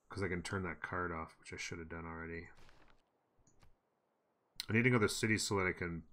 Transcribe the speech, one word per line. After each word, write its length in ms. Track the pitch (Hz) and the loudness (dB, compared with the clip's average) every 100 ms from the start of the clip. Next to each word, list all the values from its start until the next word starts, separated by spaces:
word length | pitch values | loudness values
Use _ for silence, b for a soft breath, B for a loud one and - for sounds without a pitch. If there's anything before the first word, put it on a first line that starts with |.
| - | -10
'Cause 120 | 92 | -4
I 60 | 95 | -2
can 160 | 90 | -2
turn 200 | 82 98 | -2 -2
that 180 | 90 78 | -2 -4
card 300 | - 90 87 | -4 -2 -2
off, 260 | 80 80 - | -2 -6 -12
which 140 | - | -12
I 40 | 85 | -10
should 220 | - 87 | -8 -8
have 100 | 82 | -8
done 160 | 85 82 | -8 -8
already. 440 | 82 82 82 87 - - - - - _ _ _ _ _ - - - _ _ _ _ _ _ _ - - | -8 -8 -8 -10 -16 -20 -20 -20 -20 _ _ _ _ _ -20 -20 -20 _ _ _ _ _ _ _ -10 2
I 40 | |
need 120 | 110 123 | 4 6
another 220 | 123 101 | 6 6
city 300 | - 110 107 | 4 2 2
so 200 | - 98 | 2 2
that 100 | 92 | 2
I 40 | |
can 320 | 85 87 82 80 | 0 -2 -4 -8